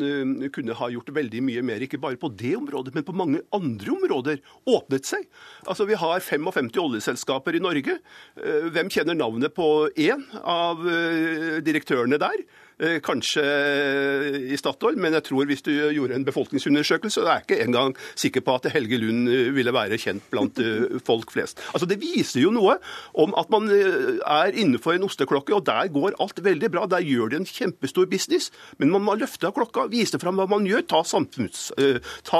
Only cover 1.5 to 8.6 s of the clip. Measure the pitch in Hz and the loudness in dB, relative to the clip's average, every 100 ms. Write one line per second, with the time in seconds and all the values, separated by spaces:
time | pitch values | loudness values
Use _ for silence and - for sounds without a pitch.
1.5 | 117 123 107 135 135 147 123 160 98 120 | -2 -4 -4 -6 -6 -6 -6 -8 -6 -4
2.5 | 196 294 139 131 147 151 185 175 139 - | -4 -4 -8 -6 -6 -6 -4 -2 -2 -2
3.5 | 208 160 110 185 381 370 151 127 143 - | -4 -2 -4 -4 -2 0 0 -2 -4 -8
4.5 | - - 185 - 135 - 415 370 - - | -8 2 2 2 -4 -2 -6 -8 -16 -20
5.5 | - - 185 202 208 165 180 - 147 170 | -14 -6 -2 0 0 0 -2 -2 -2 -2
6.5 | 175 123 - 165 110 139 123 - 135 170 | -2 -2 -2 -2 -2 -4 -4 -2 -4 -2
7.5 | 165 180 147 139 359 - - - - - | -2 0 -2 -2 -6 -8 -20 -20 -10 -2
8.5 | 151 | -2